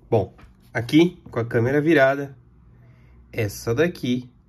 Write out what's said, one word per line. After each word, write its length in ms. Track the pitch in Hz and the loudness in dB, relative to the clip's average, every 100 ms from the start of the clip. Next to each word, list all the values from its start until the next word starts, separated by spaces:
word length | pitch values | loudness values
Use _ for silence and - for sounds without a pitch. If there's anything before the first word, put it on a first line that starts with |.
| - | -4
Bom, 260 | 113 92 - - _ _ | -2 -2 -10 -20 _ _
aqui 460 | 120 117 151 175 - - | -8 0 4 4 0 -10
com 80 | 120 | -8
a 60 | 117 | -4
câmera 360 | 120 120 147 | -2 0 0
virada, 560 | 151 151 135 139 139 - _ _ _ - - _ _ - - | 2 4 4 0 -6 -14 _ _ _ -20 -20 _ _ -20 -12
essa 420 | - 104 - - | -6 -6 -6 -4
daqui 560 | 117 175 - 123 123 - _ | 0 0 -2 -4 -4 -6 _